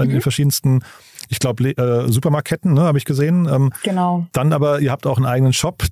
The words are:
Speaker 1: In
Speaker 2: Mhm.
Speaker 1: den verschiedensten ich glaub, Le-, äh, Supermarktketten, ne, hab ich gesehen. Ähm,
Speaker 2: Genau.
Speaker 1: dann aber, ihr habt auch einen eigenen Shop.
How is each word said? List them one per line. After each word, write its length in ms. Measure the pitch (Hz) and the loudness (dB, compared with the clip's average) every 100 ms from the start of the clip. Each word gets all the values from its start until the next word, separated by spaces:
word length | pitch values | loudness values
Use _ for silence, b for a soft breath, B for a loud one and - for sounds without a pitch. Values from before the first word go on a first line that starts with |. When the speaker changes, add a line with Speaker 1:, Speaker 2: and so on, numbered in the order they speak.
Speaker 1:
In 60 | 135 | 0
Speaker 2:
Mhm. 40 | |
Speaker 1:
den 100 | 131 | 0
verschiedensten 600 | 135 - 143 - 135 131 B B B B B | 0 0 0 0 0 0 B B B B B
ich 100 | 117 | -4
glaub, 200 | 131 113 | -4 0
Le-, 120 | 131 - | -2 0
äh, 340 | 123 120 123 | 0 0 0
Supermarktketten, 600 | 117 160 147 - 165 180 | 0 0 0 -2 -4 2
ne, 80 | 143 | 2
hab 120 | 170 143 | 4 2
ich 100 | - | 0
gesehen. 420 | 139 151 180 165 | 0 0 2 2
Ähm, 200 | 135 135 - | 2 0 0
Speaker 2:
Genau. 420 | 208 185 180 175 170 | -4 0 0 -2 -4
Speaker 1:
dann 200 | 127 147 | -2 0
aber, 260 | 151 147 143 | 2 0 0
ihr 120 | 139 | 0
habt 160 | 139 147 | -2 -2
auch 100 | 123 | -2
einen 80 | 131 | 0
eigenen 280 | 123 131 | 2 2
Shop. 300 | - 165 - - | 2 -2 -4 -8